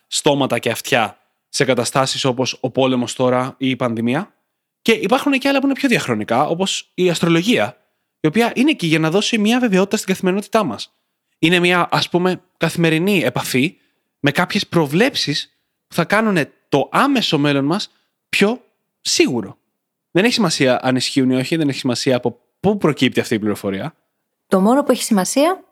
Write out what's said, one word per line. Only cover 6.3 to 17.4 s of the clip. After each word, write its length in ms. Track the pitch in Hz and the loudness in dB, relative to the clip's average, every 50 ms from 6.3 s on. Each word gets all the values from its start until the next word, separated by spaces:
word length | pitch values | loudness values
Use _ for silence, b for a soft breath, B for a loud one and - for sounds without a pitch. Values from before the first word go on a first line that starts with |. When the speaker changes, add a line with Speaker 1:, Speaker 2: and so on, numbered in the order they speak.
| 113 123 151 | 0 0 2
Speaker 1:
όπως 440 | - 165 170 196 196 - - - _ _ | 0 0 -2 -2 -4 -4 -8 -10 _ _
η 160 | - 180 180 | 0 0 0
αστρολογία, 680 | 160 - - 170 170 165 175 226 233 123 104 101 - _ _ _ _ _ _ _ _ _ | 0 0 0 2 2 2 2 0 0 0 0 -2 -6 _ _ _ _ _ _ _ _ _
η 80 | - | -4
οποία 240 | 156 156 220 233 220 - | 0 0 2 0 0 0
είναι 140 | 208 262 320 | 0 0 0
εκεί 180 | 302 - 170 | 0 0 0
για 120 | 160 156 160 | 0 0 2
να 100 | 160 160 | 2 2
δώσει 280 | 160 202 208 - - | 0 0 0 0 -2
μια 220 | 220 202 214 233 254 | 0 2 2 2 2
βεβαιότητα 380 | 247 233 190 180 196 196 - | 2 2 2 2 2 2 -2
στην 120 | 214 - - | -4 -2 -4
καθημερινότητά 540 | 185 - - 185 185 208 202 - - 226 208 | -4 -2 0 -2 -2 -2 -4 0 0 0 0
μας. 300 | 131 98 - - - _ _ _ _ _ _ _ _ _ _ | 0 -6 -8 -12 -18 _ _ _ _ _ _ _ _ _ _
Είναι 200 | 160 165 180 175 | 0 2 2 2
μια, 280 | 175 175 180 175 165 - | 2 2 2 2 0 0
ας 180 | - 147 - - | -2 -2 -2 -2
πούμε, 320 | - 175 180 185 180 - _ _ _ | -2 0 0 0 -2 -2 _ _ _
καθημερινή 600 | _ - 160 - 175 165 160 160 160 175 202 208 175 - | _ -4 -4 0 0 0 2 2 2 0 0 0 0 0
επαφή 540 | 123 - 123 - - - 127 131 180 - _ _ _ _ _ _ _ _ _ | 0 -2 -4 -6 -2 -2 0 0 -2 -4 _ _ _ _ _ _ _ _ _
με 120 | - 143 | -2 0
κάποιες 360 | - - 180 180 - 202 - | 2 2 -2 0 -2 -4 -4
προβλέψεις 920 | - - 175 156 135 143 180 233 254 240 - - - 147 - - - _ _ _ _ _ _ _ | 0 0 0 0 2 2 0 0 0 0 -4 -4 -4 -6 -6 -8 -10 _ _ _ _ _ _ _
που 80 | _ - | _ -4
θα 100 | - 165 | -4 0
κάνουνε 460 | - 196 214 226 220 196 170 135 - _ _ _ _ | 2 0 0 2 2 0 0 -2 -2 _ _ _ _
το 200 | - 139 - - | 0 0 0 0
άμεσο 460 | - 185 240 285 277 233 - - 175 | 0 0 2 2 2 0 0 0 0
μέλλον 280 | 143 | 2